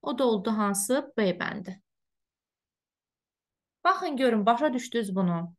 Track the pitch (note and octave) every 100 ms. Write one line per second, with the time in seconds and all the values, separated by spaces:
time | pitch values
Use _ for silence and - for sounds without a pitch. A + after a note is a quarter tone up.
0 | - C4 B3+ A3 G#3 A3 G#3 G3 - C4
1 | C#4+ - G3+ F3 - - F3+ F#3 _ _
2 | _ _ _ _ _ _ _ _ _ _
3 | _ _ _ _ _ _ _ _ E4+ F#4
4 | F4 C4+ C4 A3+ G3+ A#3+ D4+ B3 - A#3
5 | G3+ F#3+ F#3 E3+ E3+